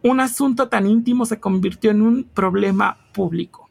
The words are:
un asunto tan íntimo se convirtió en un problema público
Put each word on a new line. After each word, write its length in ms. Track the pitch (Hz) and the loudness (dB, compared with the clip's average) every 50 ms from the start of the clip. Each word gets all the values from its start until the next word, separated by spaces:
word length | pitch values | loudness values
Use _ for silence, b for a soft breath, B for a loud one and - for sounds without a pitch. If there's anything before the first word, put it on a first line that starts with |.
un 160 | - 240 262 262 | 2 2 2 2
asunto 500 | 262 254 240 - 277 269 247 254 262 247 | 0 -2 -2 -2 0 0 0 0 -2 -2
tan 180 | - 208 196 202 | 0 0 2 2
íntimo 360 | 220 233 233 240 247 247 233 | 2 2 2 0 0 0 0
se 120 | 226 220 208 | -2 -4 -6
convirtió 520 | - 196 190 190 185 190 180 - - 214 | -2 -2 -2 0 -2 -4 -4 0 0 0
en 100 | 208 208 | 2 4
un 220 | 214 226 233 262 - | 2 2 2 0 -2
problema 720 | - - 208 196 190 180 196 202 196 190 196 202 196 - _ _ _ | -6 -4 -2 -2 0 0 0 0 0 0 0 0 -2 -2 _ _ _
público 560 | - 202 190 165 165 170 175 - - - - _ | -6 -6 -4 -4 -4 -6 -8 -8 -14 -20 -20 _